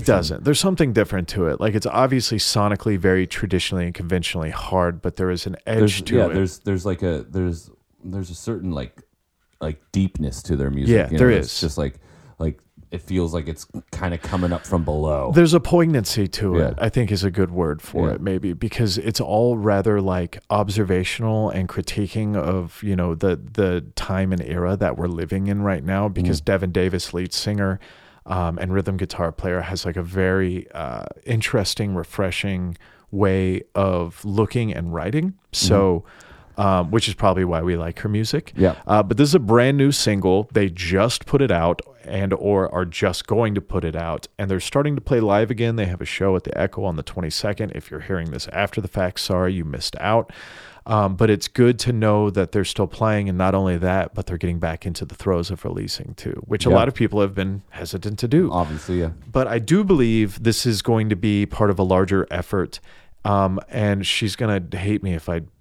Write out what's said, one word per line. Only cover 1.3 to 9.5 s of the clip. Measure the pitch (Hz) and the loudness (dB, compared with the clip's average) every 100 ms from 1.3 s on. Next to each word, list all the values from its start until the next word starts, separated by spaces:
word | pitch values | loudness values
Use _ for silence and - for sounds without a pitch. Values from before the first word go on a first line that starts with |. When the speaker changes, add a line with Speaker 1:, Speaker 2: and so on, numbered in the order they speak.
| 98 82 | -2 0
Speaker 1:
it. | 69 | 0
Like, | 110 | 0
it's | 104 - | 0 0
obviously | 107 127 131 - 107 | 2 2 2 0 -2
sonically | - 110 104 104 110 98 | 0 2 2 0 0 2
very | 95 92 92 | 4 2 0
traditionally | - 98 87 - 92 87 | -4 -2 -2 0 -2 -4
and | |
conventionally | - 87 90 80 90 80 | -4 -2 -2 -2 -4 -6
hard, | - - 92 87 85 | -6 -2 2 2 0
but | 90 - | -6 -2
there | 92 | -2
is | 90 98 | -2 -6
an | 90 - | -8 -2
edge | 110 | 2
Speaker 2:
There's, | 107 95 | 4 2
Speaker 1:
to | 90 123 | 0 2
Speaker 2:
yeah, | 95 | 2
Speaker 1:
it. | |
Speaker 2:
there's, | 92 95 - | 2 -2 -4
there's, | - 95 101 | -2 -2 -2
like, | 90 | -2
a, | 92 78 55 | -2 -4 -4
there's, | 90 90 80 - 55 _ _ | -4 -2 -4 -10 -20 _ _
there's | 92 98 87 | -12 -10 -10
a | 85 | -10
certain, | - 104 92 | -8 -6 -6
like, | 73 64 - _ _ _ _ _ | -6 -8 -14 _ _ _ _ _